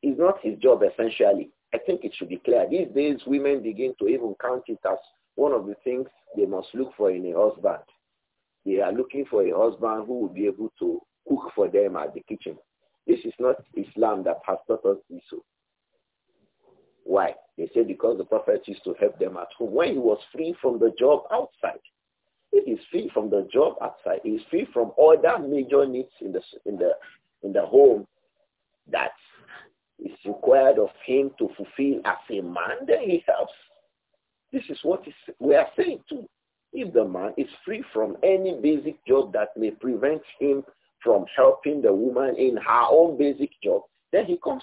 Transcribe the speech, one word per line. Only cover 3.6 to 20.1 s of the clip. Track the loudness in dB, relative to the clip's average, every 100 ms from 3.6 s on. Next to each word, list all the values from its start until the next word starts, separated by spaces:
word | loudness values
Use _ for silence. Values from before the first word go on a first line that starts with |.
begin | -4 -6 -6 -2
to | 0
even | 0 -2 -6
count | -6 -6 -8
it | -8 -4
as | -6 -8 _ _
one | -2 0
of | 0 -2
the | -8
things | -6 -6 -6 _ _ -2
they | -2
must | -2 -8
look | -8 -8 0
for | 0
in | 0 -4
a | 2
husband. | 2 2 -4 -4 -10 _ _ _ _ _ _ _
They | -4 -2
are | -2
looking | -2 -6 -6 -2
for | 0
a | 0
husband | 2 0 0 -4 -4 -6
who | -6
will | -6
be | -4 -4
able | -4 -10 _
to | -6 -6 _ _ -6
cook | -4 -4
for | -2 0
them | 2 0 -2
at | -8
the | -12
kitchen. | -14 -14 -12 -16 _ _ _ _ -2
This | -2
is | -2 -4
not | -2 -2 -6
Islam | -12 -10 -2 0 0
that | -4 -6 -4
has | -6 -4
taught | -2
us | 0 -2 _
this. | -20 _ -18 _ _ _ _ _ _ _ _ _ _ _ _ _ _ _ _
Why? | -2 0 0 -6 _ -12
They | -6
say | -2
because | -2 -2 -2 -2
the |
Prophet | -2 -4 0 -4 -4
used | -12
to | -10 -2
help | -2 -2
them | -6 -6
at | -14 -10
home | -6
when | -2 -2
he | 0
was | 0